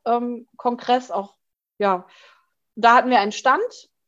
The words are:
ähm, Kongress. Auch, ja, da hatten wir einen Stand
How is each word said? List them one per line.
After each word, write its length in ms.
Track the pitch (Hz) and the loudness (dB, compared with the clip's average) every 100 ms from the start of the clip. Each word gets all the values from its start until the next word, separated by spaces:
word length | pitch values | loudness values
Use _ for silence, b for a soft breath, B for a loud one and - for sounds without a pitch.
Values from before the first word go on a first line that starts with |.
| 226 | -4
ähm, 420 | 240 240 233 240 - | -4 -4 -10 -14 -8
Kongress. 540 | 247 240 - 254 254 | -6 -4 -2 -2 -2
Auch, 240 | 185 196 _ _ _ _ - | -8 -10 _ _ _ _ -6
ja, 300 | 202 185 - b b b b b _ - | -2 -2 -6 b b b b b _ 0
da 200 | 233 247 | 4 4
hatten 160 | 254 | 4
wir 80 | 240 | 2
einen 120 | 202 | 0
Stand 560 | 214 262 294 480 - - _ | -2 0 0 -2 -10 -20 _